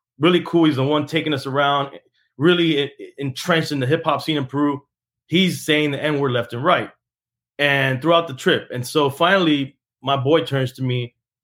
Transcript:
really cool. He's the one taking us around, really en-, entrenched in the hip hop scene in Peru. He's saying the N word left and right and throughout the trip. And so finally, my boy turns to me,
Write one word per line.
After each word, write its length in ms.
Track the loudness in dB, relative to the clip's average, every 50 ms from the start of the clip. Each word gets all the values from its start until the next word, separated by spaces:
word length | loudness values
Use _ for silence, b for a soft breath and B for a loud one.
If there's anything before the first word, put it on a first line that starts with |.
| b _ _ 0
really 240 | 2 2 2 2
cool. 220 | 0 0 2 4 4
He's 100 | 4 4
the 80 | 2 0
one 220 | 0 0 0 -2
taking 260 | -2 -2 -2 -2 -2
us 140 | -4 -4 -4
around, 520 | -4 -2 0 0 2 0 0 -2 -4 -10 -16 -20 _ _ _ _ _ _
really 460 | 0 2 2 4 4 2 2 0 0
en-, 80 | -2 -4 -6 -12 -18 -18 -12
entrenched 560 | -8 -8 -8 -8 -6 -2 0 0 0 0 -2
in 80 | -4 -4
the 60 | 0
hip 180 | 0 0 0 0
hop 160 | -2 -4 -2
scene 160 | -2 -2 -2
in 80 | -2 -4
Peru. 380 | -4 -2 -2 0 0 -2 -4 -8 _ _ _ _ _ _ _ _ _
He's 360 | 0 2 2 2 0 -2 -2
saying 280 | 0 0 0 0 -2
the 100 | -2 -2
N 180 | -2 -2 -2 0
word 120 | 0 0
left 200 | 0 -2 -4 -4
and 100 | -8 -4
right 280 | 0 0 0 0 -2 -6 -12 _ _ _ _ _ _ _ _ _ _ _ _ -2
and 440 | 0 2 2 2 2 0 -2 0
throughout 260 | 2 4 4 4 2 0
the 60 | -6
trip. 340 | -2 0 0 2 0 -2 -6
And 160 | -8 -8 -8
so 220 | -2 0 0 0 0
finally, 680 | 2 2 2 4 4 4 4 2 2 0 -2 -6 -10 _ _ _ _ _
my 140 | -4 -2 -2
boy 280 | 0 2 2 2 2 2
turns 280 | 0 -2 -2 -2 -4 -4
to 80 | -6
me, 320 | -4 -4 -2 -4 -6 -8 _ _ _ _ _ _